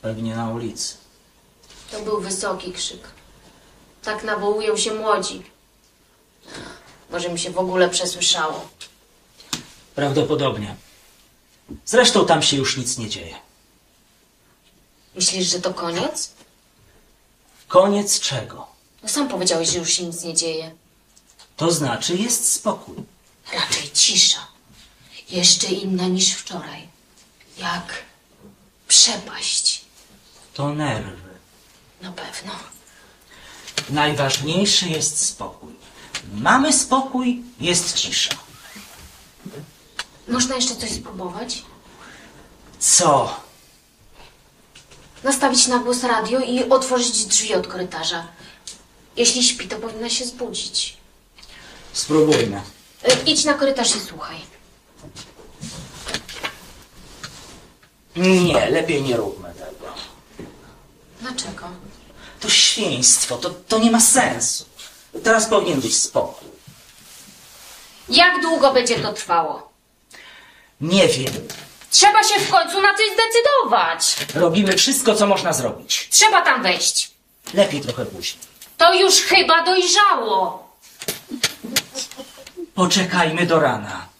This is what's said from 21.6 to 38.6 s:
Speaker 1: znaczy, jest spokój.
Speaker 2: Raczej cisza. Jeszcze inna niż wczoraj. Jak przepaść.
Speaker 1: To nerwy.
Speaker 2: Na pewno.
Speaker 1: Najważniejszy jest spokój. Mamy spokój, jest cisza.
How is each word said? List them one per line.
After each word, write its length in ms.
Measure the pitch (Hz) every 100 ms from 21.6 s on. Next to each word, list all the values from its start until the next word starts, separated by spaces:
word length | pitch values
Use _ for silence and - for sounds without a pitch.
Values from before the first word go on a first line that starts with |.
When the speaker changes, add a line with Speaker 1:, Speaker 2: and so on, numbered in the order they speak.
| 165
Speaker 1:
znaczy, 440 | 160 139 120 - 180
jest 360 | 233 - -
spokój. 420 | - 220 - - - - _ _ _ -
Speaker 2:
Raczej 380 | - - - -
cisza. 560 | - - 220 - - - _ _ - - _ - - -
Jeszcze 380 | 180 180 - -
inna 400 | 190 196 185 180
niż 260 | 185 190
wczoraj. 540 | - - 180 - - - _ _ _ _ _ _ -
Jak 460 | 185 175 - - - _ _ _ - _ _ _ _
przepaść. 960 | - - 208 - - - - - - - - - - _ - -
Speaker 1:
To 200 | - 143
nerwy. 560 | 151 147 113 98 90 90 - _ _ _ _ _ _
Speaker 2:
Na 100 | 185
pewno. 420 | 175 - - 190 - - - _ - - _ _ - - - - - -
Speaker 1:
Najważniejszy 1000 | 143 147 139 135 - 143 175 202 - 180
jest 360 | 156 - - -
spokój. 480 | - 175 - - - - - - - -
Mamy 400 | 101 143 247 302
spokój, 680 | - - 262 262 254 247 240 - -
jest 340 | 160 175 -
cisza. 420 | - - - - - - -